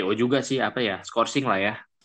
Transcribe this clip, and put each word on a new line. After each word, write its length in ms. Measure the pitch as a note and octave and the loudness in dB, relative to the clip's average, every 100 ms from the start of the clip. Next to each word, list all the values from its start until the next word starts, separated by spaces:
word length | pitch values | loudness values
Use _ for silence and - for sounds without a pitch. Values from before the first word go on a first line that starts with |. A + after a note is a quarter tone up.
O 80 | F#2+ | 2
juga 320 | A2 B2 C3+ | 2 2 2
sih, 160 | B2 C3 | 0 0
apa 240 | G#2+ B2+ | 0 0
ya, 160 | A2+ F#2 | -2 -2
skorsing 480 | - - A2+ C#3+ C3 | -4 0 0 0 0
lah 80 | F#2+ | 2
ya. 120 | G2+ A2+ - _ | 0 -2 -12 _